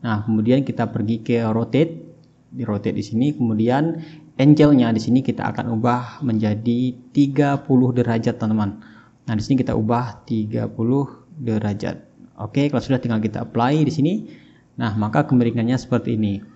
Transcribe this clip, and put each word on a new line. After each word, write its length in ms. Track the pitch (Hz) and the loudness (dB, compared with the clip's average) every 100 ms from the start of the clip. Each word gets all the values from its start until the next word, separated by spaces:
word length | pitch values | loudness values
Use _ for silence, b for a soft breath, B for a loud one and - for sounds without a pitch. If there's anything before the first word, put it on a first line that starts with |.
Nah, 240 | 120 107 107 | -4 -4 0
kemudian 320 | 110 110 131 | 0 2 2
kita 320 | 135 113 113 | 2 -2 -4
pergi 320 | 113 107 113 | -2 -2 -4
ke 160 | 113 117 113 110 | 0 0 0 0
rotate, 480 | 110 131 160 - - - _ _ _ | 0 2 0 -2 -18 -20 _ _ _
di 160 | - 120 | -10 -4
rotate 320 | 101 104 - | -4 -4 -4
di 40 | 101 | -4
sini. 260 | 110 139 | -2 -2
Kemudian 640 | 147 117 107 113 131 160 165 B B B - | 0 -2 0 2 2 0 -4 B B B 2
angle-nya 560 | 139 151 147 139 117 | 6 8 8 6 4
di 80 | 110 | 2
sini 240 | 110 127 | 2 0
kita 320 | 131 - - 107 | 0 -4 -4 -4
akan 160 | 123 | -4
ubah 480 | 110 120 123 120 - | -2 0 0 -4 -8
menjadi 720 | 131 110 107 107 117 120 127 123 - - | -2 0 0 -2 0 0 0 -4 -6 0
tiga 480 | 143 135 143 139 | 2 2 0 0
puluh 320 | - 131 127 123 | 2 2 4 2
derajat, 400 | 120 117 113 110 | 0 0 0 -2
teman-teman. 560 | 110 107 101 98 B B B B | 0 0 0 -4 B B B B
Nah, 160 | - 110 | -6 -4
di 40 | 110 | 0
sini 160 | 135 | 0
kita 160 | 123 113 | 0 -2
ubah 480 | 110 120 123 - - | 0 -2 -4 -8 -6
tiga 400 | 113 107 117 110 | -4 -4 -4 -6
puluh 400 | 110 113 139 135 - - - | -4 0 0 -2 -8 -20 -10
derajat. 560 | 120 110 104 101 95 - - _ - - | -4 -2 -2 -4 -6 -10 -14 _ -20 -14
Oke, 240 | 107 - 143 | -6 -2 0
kalau 160 | 135 | 0
sudah 160 | - 131 | -2 -2
tinggal 240 | 123 110 | 0 -2
kita 240 | 107 104 113 | -2 -4 -6
apply 400 | 113 120 156 151 | -2 0 2 0
di 60 | |
sini. 320 | - 156 208 - B B B B | 0 0 -2 -6 B B B B
Nah, 240 | - 117 107 | -6 -4 -2
maka 240 | 107 143 147 | 0 0 2
kemiringannya 480 | 127 117 113 113 127 | 2 2 2 0 -2
seperti 400 | - 123 120 113 | 0 -2 0 -2
ini. 240 | 104 98 - | -2 -2 -8